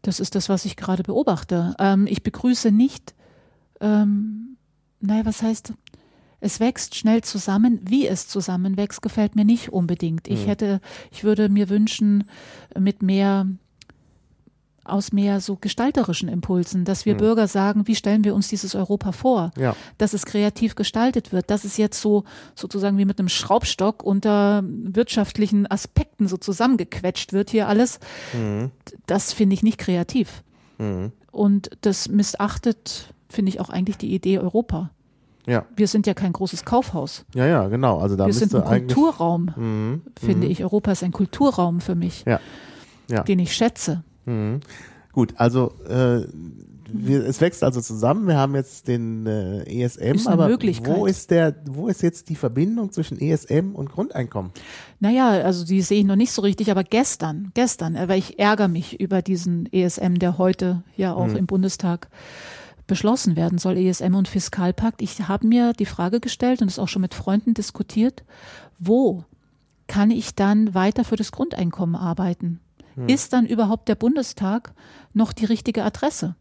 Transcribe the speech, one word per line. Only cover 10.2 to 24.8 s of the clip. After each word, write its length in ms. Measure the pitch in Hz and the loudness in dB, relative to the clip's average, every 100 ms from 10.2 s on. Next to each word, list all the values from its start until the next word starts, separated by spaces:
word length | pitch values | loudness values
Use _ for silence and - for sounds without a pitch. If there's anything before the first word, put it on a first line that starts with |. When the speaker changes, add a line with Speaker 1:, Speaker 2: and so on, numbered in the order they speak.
| - | -4
Speaker 1:
Ich 140 | 214 | -4
Speaker 2:
Hm. 40 | 202 | -2
Speaker 1:
hätte, 340 | 202 208 196 - - - | -2 0 -2 -4 -20 -20
ich 140 | - | -6
würde 240 | 208 208 208 | 0 2 4
mir 220 | 202 202 | 2 2
wünschen, 540 | 202 214 - 208 202 202 - - - - - | 2 0 2 2 2 0 -10 -20 -20 -14 -2
mit 240 | 190 196 | 0 0
mehr, 440 | 190 196 196 196 190 185 _ _ - - _ _ _ _ _ _ _ _ | 0 2 4 2 0 -4 _ _ -20 -20 _ _ _ _ _ _ _ _
aus 280 | - 202 202 | -4 -4 0
mehr 280 | 202 202 196 | 0 2 0
so 160 | 185 196 | -2 -6
gestalterischen 720 | 214 - 247 294 233 170 170 | -6 -2 0 0 0 -2 -2
Impulsen, 560 | 180 - 180 175 185 | -4 -2 -2 0 -2
dass 220 | 175 190 - | -2 -2 0
wir 80 | |
Speaker 2:
Hm. 60 | 208 | 2
Speaker 1:
Bürger 280 | 214 226 208 | 2 4 2
sagen, 380 | 196 196 208 202 | 2 2 2 0
wie 60 | |
stellen 300 | 220 202 214 | 0 2 2
wir 100 | 208 | 2
uns 140 | 202 196 | 2 0
dieses 260 | 202 190 | -4 -4
Europa 380 | 202 185 202 202 | -4 -2 -2 -2
vor? 400 | - 262 240 170 147 | -2 2 2 0 -2
Speaker 2:
Ja. 180 | 131 110 - - | -2 -2 -8 -2
Speaker 1:
Dass 160 | 214 | -2
es 140 | 202 - | -2 -4
kreativ 480 | 208 208 208 226 | 0 0 0 -2
gestaltet 580 | - 208 - 240 247 - | 0 -4 0 0 0 -2
wird, 160 | 185 180 | -4 0
dass 160 | 202 | -2
es 140 | 202 - | -2 0
jetzt 200 | 214 - | 0 0
so 220 | 214 208 196 - - | 2 2 0 -14 -20
sozusagen 440 | - 180 202 196 196 | -14 -8 -2 0 2
wie 80 | 196 | 2
mit 120 | 196 | 2
einem 120 | 185 | 0
Schraubstock 720 | - - 208 - - 190 214 | -2 2 2 2 0 0 0
unter 600 | - 196 214 208 202 208 190 | 0 0 2 4 4 2 0
wirtschaftlichen 1000 | - | -6